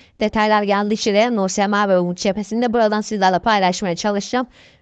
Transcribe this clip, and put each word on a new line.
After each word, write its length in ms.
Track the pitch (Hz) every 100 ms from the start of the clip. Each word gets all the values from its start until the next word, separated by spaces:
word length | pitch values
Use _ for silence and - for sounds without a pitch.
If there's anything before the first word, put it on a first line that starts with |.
| - -
Detaylar 440 | 214 220 214 214
geldikçe 500 | 202 202 208 214 226
de 220 | 202 240 226
Nur 140 | 190
Sema 400 | 202 196 208 202
ve 100 | 185
Umut 180 | 175 175
cephesinde 560 | 208 190 208 220 240
buradan 280 | 233 214 214
sizlerle 380 | 214 214 190 180
paylaşmaya 560 | 226 208 185 180 196 170
çalışacağım. 520 | 214 202 202 247 254 - - _